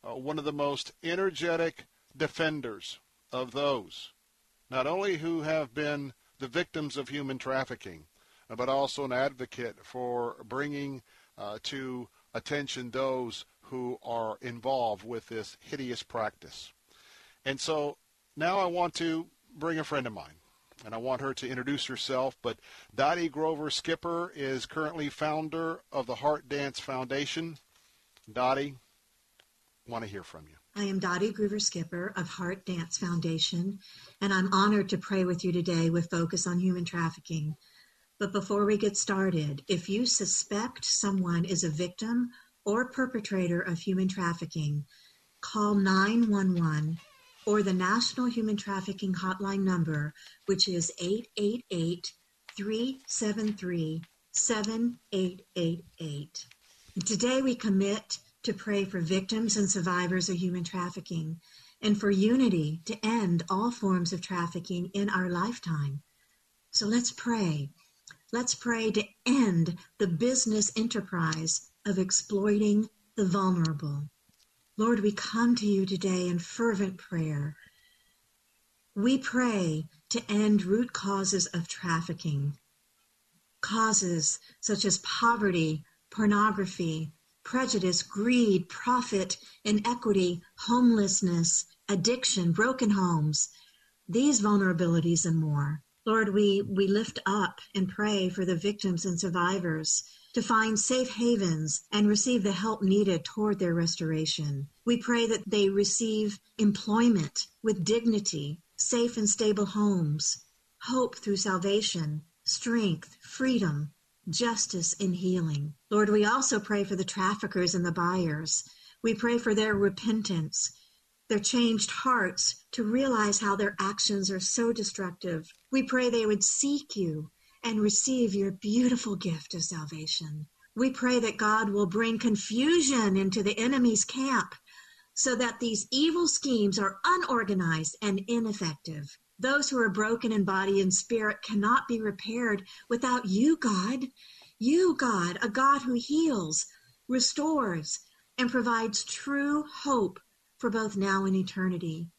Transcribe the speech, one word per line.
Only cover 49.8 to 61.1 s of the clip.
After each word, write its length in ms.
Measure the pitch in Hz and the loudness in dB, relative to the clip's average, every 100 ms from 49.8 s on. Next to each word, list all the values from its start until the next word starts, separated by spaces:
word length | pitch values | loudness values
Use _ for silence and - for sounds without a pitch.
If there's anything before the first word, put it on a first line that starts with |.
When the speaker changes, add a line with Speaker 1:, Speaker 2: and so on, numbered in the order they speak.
| 160 151 147 - - - - | 0 -2 -4 -8 -20 -14 -4
Speaker 2:
which 240 | 190 - | 0 0
is 240 | 175 165 - | 0 -4 -4
eight 300 | 175 214 240 - | -2 -2 -4 -2
eight 300 | 208 240 - | -2 -2 -4
eight, 420 | 180 165 175 - _ _ _ - - | -2 -2 -2 -8 _ _ _ -20 -10
three 460 | 202 220 254 262 - | -4 -2 -4 -6 -8
seven 460 | - 214 208 214 | -4 -2 -2 -2
three, 500 | 208 180 175 156 160 - _ _ | -4 -4 -2 -2 -4 -10 _ _
seven 640 | - - 220 208 226 240 - _ | -2 0 0 -2 0 -2 -4 _
eight 300 | 196 185 185 _ 185 | -2 -2 -4 _ -2
eight 260 | 165 170 - _ | -2 -2 -8 _
eight. 460 | 160 143 147 - - - _ _ - - - | -10 -10 -10 -16 -18 -20 _ _ -10 -6 -4
Today 360 | 214 240 262 | 0 2 2
we 120 | 262 | 0
commit 640 | 240 220 190 196 208 - - _ _ | 0 2 2 2 0 -6 -12 _ _
to 100 | - | -6
pray 320 | - 214 202 196 | -4 -2 -2 -2
for 160 | 190 | -2
victims 560 | 165 190 190 220 226 214 | 0 0 0 -2 0 2
and 120 | 196 | 2
survivors 600 | 196 175 180 175 185 190 | 0 0 0 0 0 0
of 80 | 180 | -2
human 260 | 185 180 | -2 -2
trafficking 760 | 170 185 175 170 160 | -6 -6 -6 -8 -8